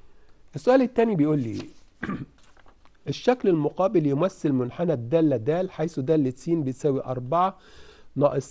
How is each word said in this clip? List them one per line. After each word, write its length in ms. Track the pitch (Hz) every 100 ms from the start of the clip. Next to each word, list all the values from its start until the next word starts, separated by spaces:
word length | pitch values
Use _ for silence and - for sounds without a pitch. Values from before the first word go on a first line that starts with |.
| - - - - - 147
السؤال 260 | - 262
التاني 340 | 247 - 226 190
بيقول 240 | 147 151
لي 100 | 113
إيه؟ 200 | 101 - - - _ -
<clears throat> 80 | 190 - _ _ - - - - _ -
الشكل 420 | 135 - 247 202
المقابل 580 | 165 147 - 190 202 147
يمثل 440 | 139 185 - 156
منحنى 420 | 131 123 - 175
الدالة 440 | 139 117 165 160 127
د، 320 | 110 165 185
حيث 300 | - 160 -
دالة 340 | 131 160 131 127
س 140 | -
بتساوي 540 | 170 131 131 151 135
أربعة 540 | 127 127 127 165 190 - - - - - - -
ناقص 280 | 143 143 -